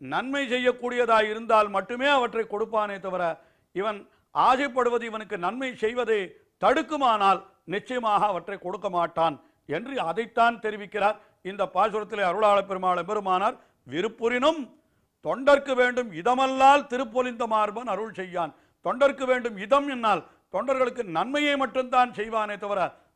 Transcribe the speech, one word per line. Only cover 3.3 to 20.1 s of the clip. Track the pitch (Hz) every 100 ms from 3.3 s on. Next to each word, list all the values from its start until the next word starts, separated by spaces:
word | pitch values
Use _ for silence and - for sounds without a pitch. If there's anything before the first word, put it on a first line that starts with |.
| 160 _ _ _
இவன் | 175 208 208 - _ _
ஆசைப்படுவது | - 202 254 285 247 240 240
இவனுக்கு | 233 214 208 202
நன்மை | 175 233 262 208
செய்வதை | 214 247 226 220 185 - _ _
தடுக்குமானால் | 196 277 - 302 262 214 196 185 - _
நிச்சயமாக | - 190 - 254 226 202 208
அவற்றை | 180 170 196
கொடுக்க | 175 190 202
மாட்டான் | 175 170 170 165 139 _ _ -
என்று | 147 240 269
அதைத்தான் | 165 170 233 - 233 233
தெரிவிக்கிறார் | 214 208 202 208 196 214 _ _
இந்த | 180 196 190
பாசுரத்திலே | 180 214 208 208 214
அருளாள | 190 180 214 202
பெருமாள் | 190 185 185 180
எம்பெருமானார். | 175 214 190 185 208 262 _ _ -
"விருப்புரினும் | 139 208 - 233 247 285 320 247 _ _ _ _ _
தொண்டர்க்கு | 151 196 269 285 277
வேண்டும் | 254 247 247 240
இதமல்லால் | 160 180 254 269 262 269 285 -
திருப்பொலிந்த | 247 262 233 254 233 233
மார்பன் | 214 214 208 247
அருள் | 190 220 185
செய்யான்." | 180 175 160 - _ _
தொண்டர்க்கு | 170 233 277 277 254
வேண்டும் | 254 240 208
இதம் | 202 277 285
என்னால் | 254 226